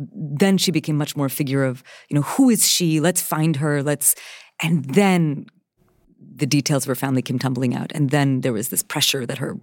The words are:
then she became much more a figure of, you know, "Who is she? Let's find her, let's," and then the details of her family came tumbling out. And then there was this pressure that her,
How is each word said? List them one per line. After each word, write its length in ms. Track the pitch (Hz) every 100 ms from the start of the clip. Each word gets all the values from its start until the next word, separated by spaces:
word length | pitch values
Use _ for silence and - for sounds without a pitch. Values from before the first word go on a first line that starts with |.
| 139
then 440 | 214 147 143 196 190
she 140 | -
became 260 | 156 160 147
much 180 | 147 147
more 120 | 139
a 20 |
figure 340 | - 139 139
of, 200 | 131 127 - - -
you 60 | 147
know, 80 |
"Who 260 | 135 - 262
is 180 | 208 -
she? 320 | - 170 156
Let's 220 | 165 175
find 340 | - 156 160 139
her, 240 | 151 143
let's," 320 | 143 147 - - - - - -
and 220 | 160 165 131
then 600 | 180 196 180 156 131 - _ _ _ _ _ _ _ - -
the 100 | 139
details 360 | 147 131 139 135
of 20 |
her 80 | 123
family 260 | 135 131
came 160 | 120 127
tumbling 360 | 131 127 127 127
out. 160 | 139
And 160 | - 139
then 320 | 147 139 131
there 120 | 131
was 160 | 107 -
this 120 | 90
pressure 420 | - 151 - 139 127
that 120 | 131
her, 200 | - -